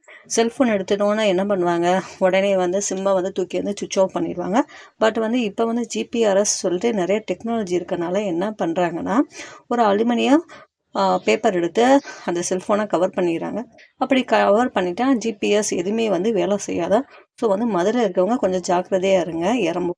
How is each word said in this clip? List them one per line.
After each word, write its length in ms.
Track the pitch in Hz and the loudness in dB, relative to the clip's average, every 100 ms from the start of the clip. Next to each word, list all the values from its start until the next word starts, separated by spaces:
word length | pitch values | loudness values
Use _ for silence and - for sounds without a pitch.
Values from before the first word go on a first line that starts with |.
| - - - - | -12 -20 -6 -2
செல்ஃபோன் 320 | 226 - 247 | 0 0 0
எடுத்துட்டோன்னா 580 | 202 185 202 202 214 214 | 0 0 0 0 2 2
என்ன 180 | 180 | 2
பண்ணுவாங்க? 560 | 202 196 175 170 175 185 - - | 0 0 0 2 2 0 -2 -2
உடனே 380 | 185 190 202 190 | 0 2 2 2
வந்து 260 | 180 190 | 0 -2
சிம்ம 300 | 202 190 196 | -4 -2 0
வந்து 200 | 190 185 | 0 0
தூக்கி 300 | 190 185 180 | -4 -4 -4
வந்து 120 | 185 202 | -4 -6
சுவிட்ச் 220 | 190 202 | -4 0
ஆஃப் 180 | 190 185 | 0 0
பண்ணிடுவாங்க. 440 | 170 175 175 220 294 - - - | -6 -6 -2 -2 -2 -8 -20 -2
But 200 | 220 220 | 0 0
வந்து 200 | 220 247 | -2 -2
இப்ப 240 | 214 202 | -2 -2
வந்து 220 | 226 233 233 | -2 -2 -4
ஜி 180 | 214 | -6
பி 200 | 220 233 | -4 0
ஆர் 120 | 220 190 | 2 2
எஸ் 220 | 208 - | 2 -2
சொல்லிட்டு 340 | 190 180 233 | -2 -2 0
நிறைய 320 | 214 170 208 - | 0 0 -2 -2
டெக்னாலஜி 480 | 180 226 233 190 175 | -6 -4 -4 -2 -2
இருக்கனால 440 | 180 175 170 190 | -2 -4 -2 -2
என்ன 300 | 208 165 202 208 | -2 -2 -4 -4
பண்றாங்கன்னா, 600 | 170 165 175 165 170 214 320 - - - - | -4 0 -2 -2 -2 0 0 -6 -18 -20 -4
ஒரு 140 | 240 | 2
அலுமினியம், 640 | 214 202 233 233 226 294 - - - _ _ | 2 2 2 2 4 2 2 -12 -20 _ _
ஆ, 240 | 226 190 185 | 0 2 2
பேப்பர் 360 | 208 214 226 | 2 2 2
எடுத்து 460 | 180 170 190 247 277 - - | 0 0 2 4 4 2 -8
அந்த 180 | - 170 180 | -6 -4 -2
செல்ஃபோனை 360 | 185 - 208 208 | -4 0 -2 0
கவர் 240 | 165 185 | 0 0
பண்ணிடுறாங்க. 520 | 196 175 165 170 180 240 - - _ | 0 -2 -2 -4 -8 -10 -16 -20 _
அப்படி 260 | 262 262 | 0 0
கவர் 500 | 247 214 202 208 262 | 2 2 4 4 2
பண்ணிட்டா 400 | 214 180 175 262 | 0 -2 0 0
ஜி 180 | 247 226 | 0 -2
பி 160 | 208 208 | -4 0
எஸ் 240 | 208 208 | 0 0
எதுவுமே 360 | - 175 226 220 | -2 -2 -2 0
வந்து 240 | 175 208 | 0 0
வேலை 240 | 208 175 202 - | 0 0 -2 -4
செய்யாதா? 380 | 185 170 208 277 - - | -4 0 0 0 -10 -20
So 140 | - 233 | -4 -2
வந்து 180 | 190 240 | 0 0
மதுரை 380 | 185 185 240 | 0 0 2
இருக்கவங்க 320 | 214 185 185 240 | 0 0 0 0
கொஞ்சம் 260 | 190 185 | -2 -2
ஜாக்கிரதையா 580 | 185 180 180 190 190 190 | -2 -2 0 -2 2 2
இருங்க 380 | 165 165 180 247 | 0 -2 -2 0
ஏறும்போது. 340 | 170 180 170 | -2 -2 -4